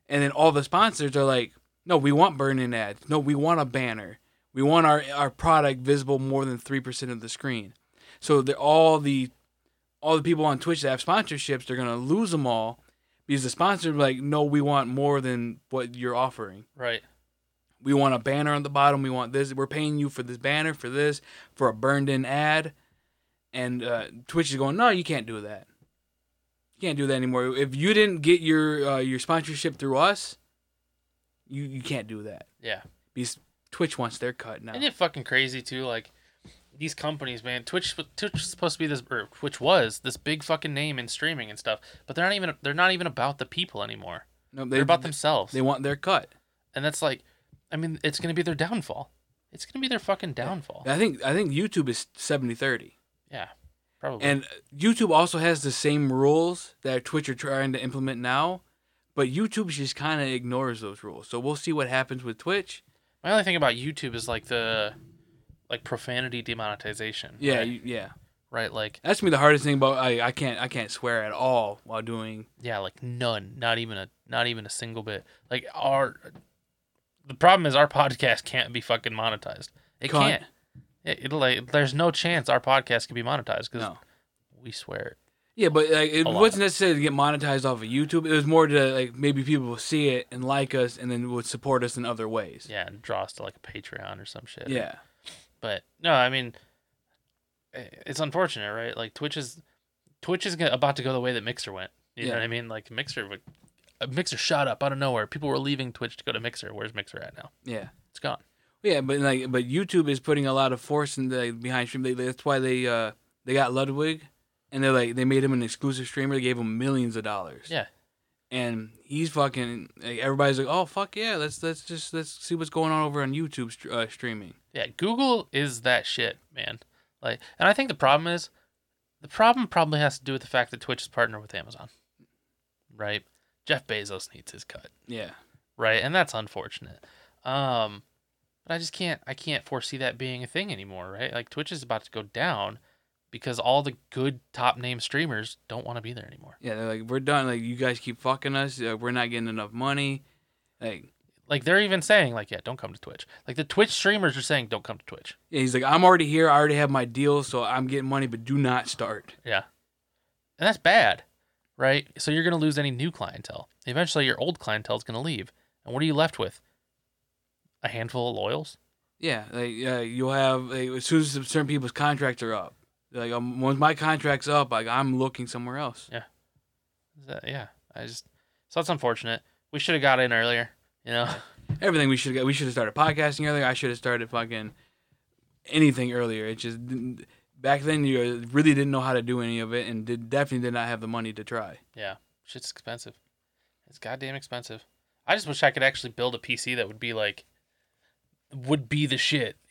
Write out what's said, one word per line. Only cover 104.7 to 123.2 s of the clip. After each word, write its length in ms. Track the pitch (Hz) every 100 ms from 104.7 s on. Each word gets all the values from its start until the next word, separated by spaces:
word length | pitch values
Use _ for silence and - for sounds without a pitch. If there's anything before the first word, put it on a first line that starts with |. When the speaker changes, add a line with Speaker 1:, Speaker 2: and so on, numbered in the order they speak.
| 110
Speaker 2:
out 100 | 139
of 60 | 135
nowhere. 300 | 139 120 107
People 220 | 151 147
were 100 | 135
leaving 340 | 139 135 127
Twitch 240 | - 120 -
to 60 |
go 80 | -
to 80 | -
Mixer. 340 | 117 - 98
Where's 220 | 104 110 110
Mixer 240 | 101 -
at 180 | - -
now? 140 | - _
Speaker 1:
Yeah. 260 | 127 110 98 - _
Speaker 2:
It's 100 | -
gone. 220 | 143 139 _ _ _ _
Speaker 1:
Yeah, 200 | 208 151
but, 180 | 135 143
like, 320 | 139 131 127
but 180 | 127 123
YouTube 400 | 147 196 185 147
is 100 | 135
putting 280 | - 147 135
a 60 |
lot 200 | 135 135
of 80 | 123
force 360 | - 147 143 135
in 100 | 131
the, 220 | 127 120
behind 380 | 117 123 127 120
stream. 120 | 135
They, 140 | 127 123
that's 280 | 127 127
why 140 | 151 139
they, 300 | 131 127 123
uh, 240 | 117 110 - _ _ -
they 80 |
got 180 | 135 131
Ludwig, 520 | 131 139 139 156 156 - _ _ _ _
and 100 | 135
they're 80 | 135
like, 240 | 127 120 123
they 80 |
made 200 | 131 135
him 100 | 135
an 100 | 127
exclusive 420 | 113 - 139 131 123
streamer. 300 | - 135 135
They 60 |
gave 160 | 123 123
him 200 | 113 113
millions 380 | 131 135 120 110
of 80 |
dollars. 440 | 104 101 85 64 -
Speaker 2:
Yeah. 160 | 160 101 _ _ _ _ _ _
Speaker 1:
And 380 | 127 123 113 110 -
he's 260 | - 143 160
fucking, 600 | 147 139 127 120 120 69 -
like, 180 | 113 117
everybody's 400 | 135 139 143 135
like, 80 | 135
"Oh, 180 | 170 175
fuck 300 | - 196 208
yeah, 220 | 226 190
let's, 260 | 151 -
let's 200 | 165 156 -
just, 280 | 165 -
let's 180 | 165 156
see 240 | - - 170
what's 140 | 160
going 220 | 165 160
on 120 | 156
over 200 | 151 143